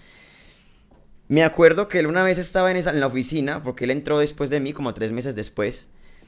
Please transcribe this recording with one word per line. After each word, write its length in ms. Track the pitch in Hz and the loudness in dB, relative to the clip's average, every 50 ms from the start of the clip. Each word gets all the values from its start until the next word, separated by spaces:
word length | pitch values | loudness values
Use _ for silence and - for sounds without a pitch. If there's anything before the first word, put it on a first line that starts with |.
| - - - - - - - - - - - - _ - - _ _ _ - - - - - - - - | -20 -20 -20 -20 -20 -20 -20 -20 -20 -20 -20 -20 _ -20 -20 _ _ _ -20 -20 -20 -20 -20 -18 -4 0
Me 160 | 135 156 165 | 2 4 4
acuerdo 440 | 151 - - 170 160 160 175 208 202 | 4 4 6 6 6 6 4 2 0
que 120 | - 180 | 0 0
él 60 | 156 | 0
una 180 | 151 160 180 185 | 0 2 2 2
vez 140 | 185 185 175 | 2 0 0
estaba 320 | 180 - - 190 185 185 | -2 -2 0 0 2 2
en 80 | 185 180 | 0 0
esa, 120 | 170 175 | -2 0
en 100 | 156 151 | 0 0
la 60 | 139 | 0
oficina, 560 | 135 123 131 123 123 151 156 139 143 151 - 151 | 0 0 -2 -4 -2 -2 -2 -2 -4 -4 -6 -6
porque 220 | 127 123 - 123 | -8 -6 -4 -2
él 80 | 123 131 | -2 -2
entró 260 | 147 147 147 151 147 | -2 -2 0 2 2
después 320 | 147 147 151 - 147 131 | 2 0 -2 -4 -4 -2
de 100 | 139 147 | -2 -2
mí, 120 | 135 139 147 | -2 -4 -6
como 200 | - 127 123 104 | -6 -6 -6 -4
tres 200 | - 110 110 113 | -4 -4 -4 -4
meses 240 | 120 123 139 117 | -4 -6 -6 -6
después, 520 | 104 104 - - - 107 107 127 - - - - - - - - - - | -8 -8 -6 -4 -4 -4 -4 -4 -8 -14 -20 -20 -20 -20 -20 -20 -20 -20